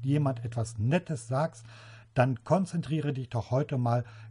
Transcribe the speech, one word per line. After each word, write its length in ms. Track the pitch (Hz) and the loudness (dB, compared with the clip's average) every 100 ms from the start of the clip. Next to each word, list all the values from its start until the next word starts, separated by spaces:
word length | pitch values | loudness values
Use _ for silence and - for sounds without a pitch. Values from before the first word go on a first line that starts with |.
jemand 420 | 135 147 139 117 | 0 2 2 0
etwas 340 | 117 120 113 - | -4 -4 -4 0
Nettes 500 | 117 139 - 143 113 | 2 2 0 -6 -2
sagst, 360 | 131 156 - - - - - - | -2 -2 -4 -18 -20 -20 -20 -4
dann 280 | - 127 123 | 2 2 2
konzentriere 680 | - 170 185 170 127 156 147 | 2 2 2 -2 0 0 0
dich 160 | 135 123 | -2 -2
doch 220 | 117 - | -4 0
heute 280 | 127 147 135 | 0 0 0
mal 260 | 120 120 120 - - | 2 2 0 -10 -18